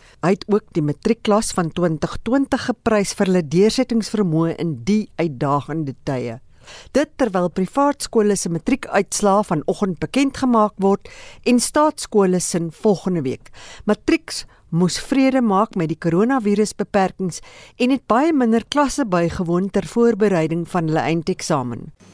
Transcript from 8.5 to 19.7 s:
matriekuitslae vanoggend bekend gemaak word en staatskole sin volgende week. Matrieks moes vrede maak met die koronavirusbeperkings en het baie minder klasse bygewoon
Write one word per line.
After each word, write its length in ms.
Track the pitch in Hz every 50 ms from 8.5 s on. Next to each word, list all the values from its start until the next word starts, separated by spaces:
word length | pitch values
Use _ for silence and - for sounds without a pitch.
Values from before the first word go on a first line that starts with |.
| 170
matriekuitslae 920 | 165 - - 190 - - - - 202 196 - - - 202 202 190 202 208 -
vanoggend 480 | 185 156 - - 196 - 208 196 175 -
bekend 380 | - 208 - 254 285 277 262
gemaak 400 | - - 254 240 226 214 208 -
word 320 | - 190 196 196 196 - - - - - - - - - -
en 80 | 240 247
staatskole 840 | - - - 302 302 311 302 - - - - 214 196 185 180 180
sin 280 | - - - 180 170 165
volgende 520 | - - - 220 202 151 - 190 180 170 139
week. 240 | 131 120 - - - - - - - - - - -
Matrieks 560 | 208 - - - 311 320 - - - - - - - - _ _
moes 300 | - 165 180 180 - -
vrede 400 | - - - 269 262 262 254 262
maak 340 | 247 220 190 190 214 220 -
met 140 | 202 165 156
die 80 | 165 -
koronavirusbeperkings 1400 | - 170 160 175 214 240 277 269 208 208 202 202 214 202 - - 208 - - 208 190 180 - - 190 180 151 - - - - - - - - -
en 120 | 240 247
het 140 | 277 262 -
baie 260 | - 208 240 285 330 330
minder 320 | 277 254 226 220 233 220 -
klasse 400 | - 285 294 262 - - 285 214
bygewoon 640 | 180 175 170 170 - - 185 165 170 175 190 202